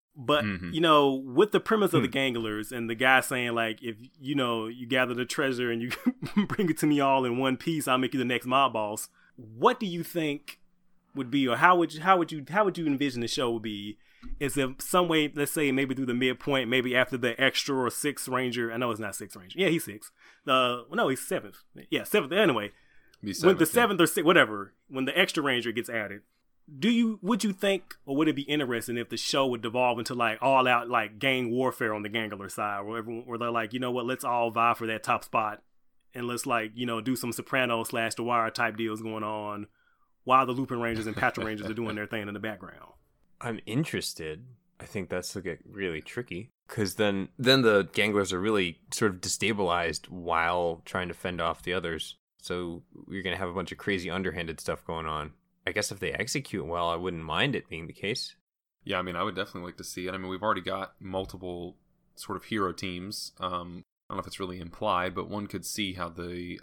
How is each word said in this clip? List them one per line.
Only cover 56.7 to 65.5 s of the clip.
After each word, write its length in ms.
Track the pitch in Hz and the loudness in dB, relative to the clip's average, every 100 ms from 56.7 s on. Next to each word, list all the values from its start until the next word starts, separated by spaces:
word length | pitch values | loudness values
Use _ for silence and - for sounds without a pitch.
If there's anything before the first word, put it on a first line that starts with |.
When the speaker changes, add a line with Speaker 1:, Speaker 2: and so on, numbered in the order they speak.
| 85 85 | -2 0
Speaker 3:
I 80 | 85 | 0
wouldn't 260 | 92 85 | -2 -6
mind 320 | 80 80 135 | -4 0 0
it 140 | 107 - | 0 -6
being 180 | 80 82 | -12 -12
the 60 | |
case. 420 | - 95 123 - - _ _ _ _ | -8 -6 -4 -8 -14 _ _ _ _
Speaker 2:
Yeah, 160 | - 95 | -4 -4
I 40 | |
mean, 120 | 90 | -2
I 80 | 87 | -4
would 140 | 101 92 | -4 -4
definitely 320 | 101 95 87 | -8 -8 -12
like 80 | - | -12
to 80 | |
see 240 | 90 - 90 | -12 -8 -6
it. 60 | |
I 40 | 95 | -6
mean, 100 | 92 | -6
we've 140 | 92 | -4
already 180 | 107 98 | -2 -2
got 400 | 87 95 95 - | -2 -6 -8 -12
multiple 760 | 98 95 95 92 90 87 87 - _ _ _ - | -8 -6 -6 -10 -10 -8 -10 -14 _ _ _ -20
sort 200 | - 95 | -10 -10
of 60 | |
hero 280 | - 110 95 | -6 -2 -2
teams. 580 | 82 98 90 95 107 - - | -2 -8 -8 -8 -10 -10 -8
Um, 460 | 92 90 87 87 - _ _ | -6 -6 -8 -14 -18 _ _
I 40 | |
don't 20 | 95 | -10
know 40 | |
if 40 | 90 | -10
it's 140 | - | -8
really 180 | 95 90 | -8 -8
implied, 560 | 85 - 107 90 92 | -12 -4 0 2 0
but 140 | 92 85 | -4 -6
one 180 | 104 | -6
could 180 | 101 | -6